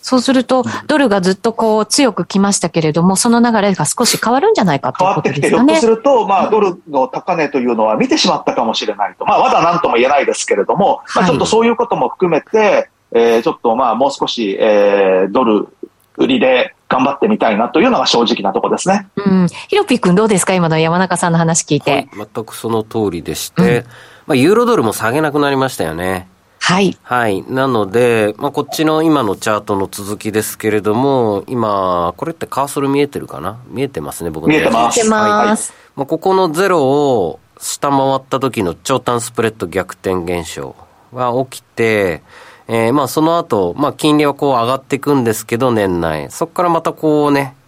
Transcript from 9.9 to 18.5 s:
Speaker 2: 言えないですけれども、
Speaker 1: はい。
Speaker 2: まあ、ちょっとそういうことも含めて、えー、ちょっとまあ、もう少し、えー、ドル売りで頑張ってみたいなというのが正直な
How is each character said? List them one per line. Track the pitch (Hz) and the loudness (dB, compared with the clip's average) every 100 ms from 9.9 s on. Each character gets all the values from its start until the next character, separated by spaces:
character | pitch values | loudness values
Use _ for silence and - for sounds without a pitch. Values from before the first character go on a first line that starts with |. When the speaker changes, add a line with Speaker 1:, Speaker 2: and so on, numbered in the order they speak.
| 120 | 2
Speaker 2:
言 | |
え | 127 | 2
な | 143 | 2
い | 113 | 0
で | |
す | 107 - | -4 -2
け | |
れ | 101 95 | -2 0
ど | 139 | 0
も、 | 190 - - | 0 0 -4
Speaker 1:
は | - | -2
い。 | |
Speaker 2:
ま | |
あ、 | 180 | 0
ち | |
ょ | 147 | 0
っ | |
と | 147 | 2
そ | 220 | 2
う | 233 | 2
い | |
う | 226 | 0
こ | 240 | -2
と | 180 | -2
も | 123 | -4
含 | - 185 | -2 0
め | 156 | 0
て、 | - 220 214 143 - _ _ | 0 2 2 2 -2 _ _
え | 117 117 117 | 2 4 2
ー、 | |
ち | 160 | 0
ょ | |
っ | 135 | -2
と | 120 | -2
ま | 113 131 | 0 0
あ、 | |
も | 110 139 | 0 -2
う | |
少 | - 147 | -2 -6
し、 | - 104 - | -4 -4 0
え | 110 104 101 101 98 95 98 | 2 4 4 4 4 2 2
ー、 | |
ド | 110 | 0
ル | 117 107 - _ - _ _ - | 2 2 0 _ -20 _ _ -4
売 | 240 | 0
り | 226 | 2
で | 254 - - _ _ | 4 2 0 _ _
頑 | 131 | -2
張 | 139 | 0
っ | 139 | 0
て | 117 | 0
み | 214 | 2
た | 120 | 0
い | 104 | 0
な | 117 | 0
と | 160 | 2
い | 240 | 2
う | |
の | 208 | 2
が | |
正 | 123 123 | 0 2
直 | 117 107 | 2 0
な | 98 | -2